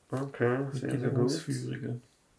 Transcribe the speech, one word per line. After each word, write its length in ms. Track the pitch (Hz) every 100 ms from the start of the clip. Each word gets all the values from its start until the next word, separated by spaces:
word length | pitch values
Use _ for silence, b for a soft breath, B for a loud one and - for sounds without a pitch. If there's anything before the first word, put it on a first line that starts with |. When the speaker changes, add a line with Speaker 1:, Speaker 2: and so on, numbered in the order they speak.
| -
Speaker 1:
Okay, 460 | 131 139 - 120 127
Speaker 2:
Mit 160 | 139 135
Speaker 1:
sehr, 140 | -
Speaker 2:
deinen 100 | 135
Speaker 1:
sehr 80 | 120
gut. 140 | 117 123
Speaker 2:
Ausführungen. 760 | 156 143 131 127 127 127 123 - _ _